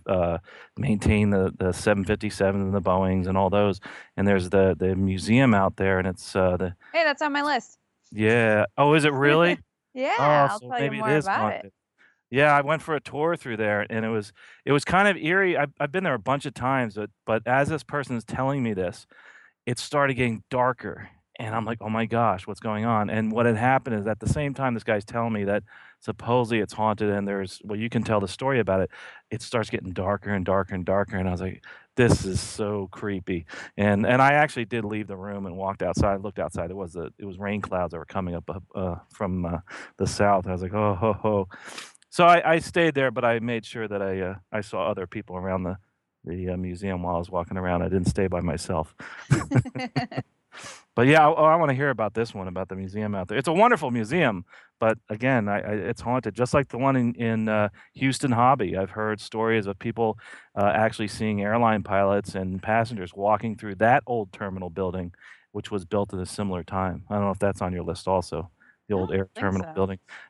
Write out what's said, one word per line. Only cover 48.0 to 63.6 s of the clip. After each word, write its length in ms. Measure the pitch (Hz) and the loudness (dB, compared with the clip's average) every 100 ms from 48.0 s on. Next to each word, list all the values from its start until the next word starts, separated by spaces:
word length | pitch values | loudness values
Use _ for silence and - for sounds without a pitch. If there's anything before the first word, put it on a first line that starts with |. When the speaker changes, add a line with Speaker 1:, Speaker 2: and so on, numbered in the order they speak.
| 85 | 0
Speaker 1:
stay 200 | - 95 | 0 0
by 140 | 87 | -2
myself. 540 | 87 80 - 87 78 - - - - | -2 -4 -4 -4 -6 -10 -18 -12 0
<laughs> 60 | - - | 0 2
Speaker 2:
<laughs> 880 | 277 262 - 254 - 240 - - _ _ - - - _ - | 0 0 -4 -6 -4 -6 -6 -12 _ _ -20 -18 -18 _ 2
Speaker 1:
But 120 | 127 | 6
yeah, 200 | 156 151 | 8 6
I, 20 | |
oh, 120 | 156 | 6
I 120 | 156 165 | 6 6
wanna 180 | 151 | 4
hear 160 | 127 143 | 2 0
about 240 | 113 104 | 0 -2
this 200 | 113 113 | -2 -4
one, 140 | 104 92 | -4 -8
about 220 | 92 95 | -6 -6
the 60 | 95 | -8
museum 400 | 95 104 107 101 | -8 -6 -4 -4
out 120 | 90 | -4
there. 100 | 107 | -2
It's 100 | 151 | 0
a 60 | |
wonderful 380 | 165 233 202 147 | 4 4 4 0
museum, 540 | 120 110 175 139 92 - - - - | -2 0 2 2 0 -8 -18 -20 -2
but 180 | 113 107 - | 0 0 -4
again, 380 | 107 127 127 104 | -4 0 2 0
I, 100 | 101 | -2
I, 140 | - | -4
it's 280 | 107 92 117 | -4 -4 -6
haunted, 340 | 120 127 110 98 | -4 -4 -2 -2
just 180 | 123 | 2
like 160 | 147 135 | 2 0
the 80 | 117 | 0
one 180 | 135 131 | 2 2
in, 200 | 120 117 | 2 0
in, 340 | 117 113 110 | -2 0 0
uh, 200 | 107 104 - - - | 2 0 -2 -18 -4
Houston 360 | 135 127 139 | -2 0 2
Hobby. 460 | 117 123 135 95 90 | 4 6 4 2 -2
I've 140 | 95 | -4
heard 280 | 107 107 104 | -2 -4 -4
stories 480 | - 113 113 113 98 | -6 -2 2 2 0
of 100 | 95 | -6
people, 380 | 117 110 113 107 - - - - | -6 -2 -2 -2 -10 -20 -10 0
uh, 140 | 101 | 2
actually 360 | 101 110 - 104 | 4 2 0 -6
seeing 320 | - 110 101 | -4 -2 -2
airline 420 | 101 113 117 107 | 0 2 4 2
pilots 520 | 107 98 98 101 98 98 | 0 2 2 2 -2 -6
and 260 | 92 92 | -6 -4
passengers 520 | 110 113 113 113 92 | 0 0 0 -4 -10
walking 440 | 92 101 104 113 | -2 0 0 0
through 180 | 101 | -8